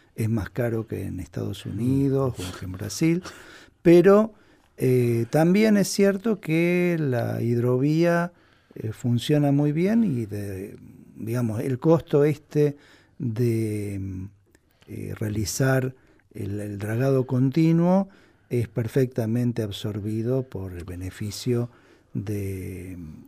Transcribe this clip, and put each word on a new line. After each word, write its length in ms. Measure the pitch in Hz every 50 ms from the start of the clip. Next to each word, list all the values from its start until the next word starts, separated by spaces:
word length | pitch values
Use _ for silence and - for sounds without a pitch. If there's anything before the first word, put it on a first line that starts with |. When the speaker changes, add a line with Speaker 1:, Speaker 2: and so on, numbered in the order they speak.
| _ _ _
Speaker 1:
es 140 | - 117 107
más 220 | 113 107 87 -
caro 360 | - 127 120 117 113 113 107
que 180 | - 104 95 95
en 140 | 95 92 90
Estados 440 | 85 - - 113 107 104 98 - -
Unidos 680 | 104 - 113 120 127 135 135 139 135 135 135 135 127 - -
Speaker 2:
Mm. 40 |
Speaker 1:
o 160 | 92 90 - -
que 60 | 95
en 60 | 90
Brasil, 500 | 92 95 104 104 - - 160 160 165 180 - - - - - - - - - - _ _
pero, 540 | - 170 170 175 170 196 196 214 220 220 - - _ _ _ _ _ _ _
eh, 500 | - 127 127 127 123 120 120 117 117 117 -
también 460 | - 151 165 175 185 208 220 220 208
es 120 | 202 185 -
cierto 520 | - 202 196 196 196 190 - 233 208 185
que 560 | - 156 156 165 170 175 175 180 175 175 170 160
la 400 | 151 131 123 117 117 110 110 113
hidrovía, 920 | 113 117 120 117 120 123 127 127 139 151 156 160 170 170 170 170 175 175 - _ _ _ _ _ _ _ -
eh, 180 | - - 110
funciona 600 | - - - 120 120 117 - - 151 147 147 143
muy 200 | 143 143 147 147
bien 320 | 147 165 180 202 226 233 220
y 220 | 180 131 120 110
de, 500 | 98 104 104 101 101 95 92 95 - - - - - - - - - -
digamos, 440 | - 104 110 117 123 120 110 107 117
el 180 | - 135 127 -
costo 460 | - 160 165 135 - - 156 143 147
este 520 | 151 151 - - - - 151 147 143 143 - _ - - _ _ _ _ -
de, 840 | 135 117 110 117 123 117 113 113 113 107 107 104 101 101 101 98 95 95 92 95 98 104 _ _ _ _ _ _ _ _ _ _ _ -
eh, 260 | 104 104 101 98 101 -
realizar 760 | 110 104 104 110 104 - - - 135 131 131 135 131 127 - _ _ _ _ _ _ _ -
el, 260 | - 101 98 101 104
el 180 | 104 104 101 101
dragado 480 | 101 107 113 120 135 139 135 131 127
continuo 800 | - 127 123 135 135 - 160 160 165 165 170 170 180 185 196 196 - - _ _ _ _ _ _ -
es 180 | 123 120 113 -
perfectamente 960 | - 127 110 113 - 139 131 123 - 120 110 107 113 123 123 123 113 117
absorbido 800 | 110 101 95 - - 107 104 107 98 107 107 113 110 123 131 135
por 300 | 127 - - 98 95 92
el 120 | 90 87 85
beneficio 840 | 90 90 87 92 92 - - 107 104 - - - 123 120 120 120 - - - _ _ _ _ _ _ -
de 840 | 110 98 107 104 101 98 98 98 92 92 92 92 90 87 92 90 87 80 78 78 - -